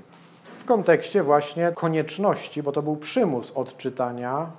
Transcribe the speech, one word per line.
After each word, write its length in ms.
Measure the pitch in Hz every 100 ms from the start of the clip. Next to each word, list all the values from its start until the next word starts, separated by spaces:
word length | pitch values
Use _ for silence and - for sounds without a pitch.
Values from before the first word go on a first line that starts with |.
| - - - - - -
W 60 |
kontekście 580 | - 226 175 160 - 202
właśnie 500 | 143 147 147 170 170
konieczności, 880 | 170 165 160 151 - 202 147 - 147
bo 100 | 143
to 100 | 147
był 140 | 151 151
przymus 560 | - 254 196 123 -
odczytania 960 | 135 127 - 131 - 123 120 123 139 165